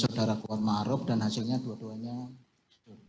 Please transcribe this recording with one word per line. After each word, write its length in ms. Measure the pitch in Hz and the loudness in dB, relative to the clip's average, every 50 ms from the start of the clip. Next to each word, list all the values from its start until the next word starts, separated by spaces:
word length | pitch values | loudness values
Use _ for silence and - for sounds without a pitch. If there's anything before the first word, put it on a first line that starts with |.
Saudara 400 | - 113 - 113 110 110 107 107 | 4 2 2 2 2 2 2 0
Kuat 200 | - - 107 107 | -2 -4 -2 0
Ma'ruf 440 | 107 107 104 104 104 113 135 135 - | 2 2 2 2 2 2 0 0 2
dan 160 | 127 120 113 | 2 2 2
hasilnya 400 | 107 107 - 123 110 117 131 127 | 2 2 0 0 0 0 0 0
dua-duanya 720 | - 117 107 107 113 110 110 110 113 117 120 123 127 127 127 127 - _ _ _ _ _ _ | 0 -4 -6 -6 -8 -8 -8 -8 -6 -6 -6 -6 -8 -10 -12 -18 -20 _ _ _ _ _ _
jujur. 240 | _ _ 117 104 - - | _ _ -20 -20 -20 -20